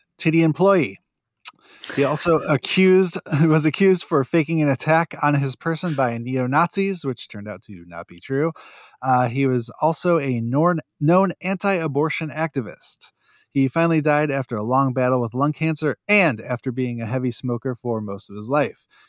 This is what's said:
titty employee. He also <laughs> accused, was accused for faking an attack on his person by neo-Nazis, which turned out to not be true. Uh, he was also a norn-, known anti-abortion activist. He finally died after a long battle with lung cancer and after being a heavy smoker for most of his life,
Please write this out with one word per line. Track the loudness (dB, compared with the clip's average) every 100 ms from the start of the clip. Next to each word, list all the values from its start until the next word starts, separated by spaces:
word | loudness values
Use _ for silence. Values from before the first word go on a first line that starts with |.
| _ -6
titty | 0 2
employee. | 2 4 4 4 0 -6 _ _ _ _ -10 -10 _ -20 -8 -2
He |
also | 0 0 2 2
<laughs> | 2
accused, | 0 0 4 6 6 4 -2 -2 4
was | 4 4 2
accused | 4 4 4
for | 2 0
faking | 2 0 2 0
an | 0
attack | 0 2 2 0 -2
on | 0
his | 2 0 -4
person | -4 -4 -2
by | 0 -2 -2
neo-Nazis, | -4 -2 0 2 2 0 -2 -2
which | -4 -6 -8
turned | -12 -12
out | -14
to | -14 -18 -14
not | -14 -14
be | -14
true. | -6 -2 -2 -4 -16 -20 -20 -12
Uh, | -6 -2 -2
he | 0 0
was | 0 -4 -4
also | -2 -2 0 0
a | 0 -4
norn-, | -2 0 0 0 -6 -4
known | 2 4 2 -2
anti-abortion | -4 -2 0 0 0 0 0 -2 -6
activist. | -4 -4 -4 -8 -10 -12 -12 -16 _ _ _ _
He | 0 0
finally | 2 2 2
died | 2 2 0
after | -2 -4 -4
a |
long | 0 0 0
battle | 0 0 0
with | -2
lung | -2 -2
cancer | 0 -2 -2 -4 -4 0
and | 4 4 0
after | -4 -6 -4
being | -4 -4 -4
a | -4
heavy | -4 -2
smoker | -4 -4 -4 -4
for | -6 -4 -4
most | -4 -10 -10
of | -12
his | -4
life, | -2 -2 -6 -20 _